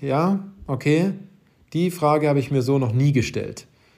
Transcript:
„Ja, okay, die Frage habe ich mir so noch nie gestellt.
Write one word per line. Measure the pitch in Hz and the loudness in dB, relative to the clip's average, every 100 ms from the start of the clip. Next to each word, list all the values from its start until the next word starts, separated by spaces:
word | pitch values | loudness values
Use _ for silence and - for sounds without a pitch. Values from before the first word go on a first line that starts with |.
„Ja, | 139 139 175 196 - - - | -2 0 2 0 -4 -14 -8
okay, | 131 143 156 190 - - _ _ _ _ | -4 2 2 2 -2 -12 _ _ _ _
die | 160 180 | -2 -2
Frage | 175 151 151 151 | 0 2 2 2
habe | 143 | 0
ich | 120 | 0
mir | 139 | -2
so | 120 139 | 0 0
noch | 123 | 0
nie | 117 143 | 2 2
gestellt. | 143 - 104 - - - _ _ | 2 0 -4 -8 -12 -20 _ _